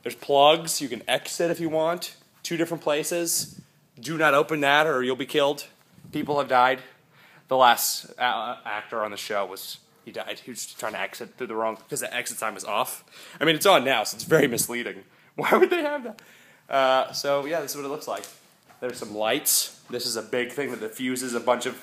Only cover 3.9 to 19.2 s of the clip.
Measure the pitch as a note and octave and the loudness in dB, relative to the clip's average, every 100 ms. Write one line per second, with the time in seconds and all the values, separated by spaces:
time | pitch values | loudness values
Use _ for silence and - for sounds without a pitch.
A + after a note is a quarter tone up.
3.9 | - A#2+ D#3+ D#3 C#3+ D3+ D#3 C#3 D3 D#3 | -14 -8 2 4 6 4 2 4 6 4
4.9 | C3 B2+ B2+ C3+ D3+ C#3+ D3 - _ _ | 2 0 -2 -2 2 2 0 -10 _ _
5.9 | - - D3 C#3+ C#3+ C3 B2+ B2+ C3 - | -20 -10 -8 -2 -2 2 4 4 2 -6
6.9 | _ _ _ - - _ C3 B2 A#2 - | _ _ _ -20 -20 _ 6 8 8 2
7.9 | - - - B2 A2+ A2+ A#2 A#2 G#2+ - | -4 -10 -2 0 0 -4 -6 -8 -8 -6
8.9 | A#2 G#2+ G2+ - G#2 F#2+ F#2+ - - _ | -4 -4 -6 -4 -4 -4 -8 -14 -16 _
9.9 | _ - G#2 G2 G#2+ C3 A2 - - A2+ | _ -14 -12 -10 -12 -12 -12 -12 -8 -8
10.9 | G2 G2 - A2+ - B2 A2 A2+ G#2 - | -6 -8 -8 -16 -10 -6 -2 -2 -4 -10
11.9 | C#3+ A#2+ A#2+ A#2+ A2+ A2 G2+ F#2+ G#2 B2+ | -8 -6 -6 -6 -6 -6 -6 -4 -2 -2
12.9 | - _ - - - D3+ D#3 G3+ E3+ C3 | -6 _ -20 -20 -2 0 4 6 6 4
13.9 | A#2+ G#2 - - D#3 D3 A2+ - A#2+ A2 | 0 -2 -8 2 4 4 0 -4 -4 -6
14.9 | F#2+ - _ _ - - F#4+ F#4+ F4 D4 | -10 -18 _ _ -6 2 4 4 2 -2
15.9 | D4 A#3 G#3+ - - - _ - C3+ C3 | -6 -8 -16 -20 -20 -20 _ -2 2 4
16.9 | C3 - C3 C#3+ C#3+ C#3 E3 C#3+ C#3+ C#3 | 2 0 -4 -2 -2 -2 -6 -6 -8 -8
17.9 | D3+ B2 G2+ - - _ _ _ - B2 | -8 -8 -10 -10 -20 _ _ _ -10 -10
18.9 | B2 - G#2 | -8 -10 -2